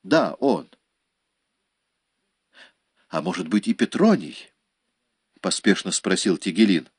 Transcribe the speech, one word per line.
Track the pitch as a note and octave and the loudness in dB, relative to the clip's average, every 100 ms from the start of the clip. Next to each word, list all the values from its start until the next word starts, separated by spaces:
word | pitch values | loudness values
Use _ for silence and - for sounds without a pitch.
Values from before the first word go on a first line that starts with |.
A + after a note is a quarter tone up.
Да, | F#2+ D#4+ G2 | 0 0 0
он. | - C3+ F2 - _ _ _ _ _ _ _ _ _ _ _ _ _ _ _ _ _ _ - - _ _ _ _ | -2 0 0 -4 _ _ _ _ _ _ _ _ _ _ _ _ _ _ _ _ _ _ -20 -20 _ _ _ _
А | D#2+ | -6
может | D#2+ E2+ D#2+ | -4 -6 -2
быть, | G#2 - | -2 0
и | |
Петроний? | - A#2 - G#3+ E3 E2 - - _ _ _ _ _ _ _ _ _ | -2 -2 4 4 4 -2 -16 -20 _ _ _ _ _ _ _ _ _
Поспешно | F#2 - A2 F#2+ F#2+ | -6 0 0 0 -2
спросил | - - F#2 G#2+ E2+ | -6 -2 0 0 -2
Тигелин. | G2 E2+ G#2+ E2+ B1+ | -2 2 4 4 -2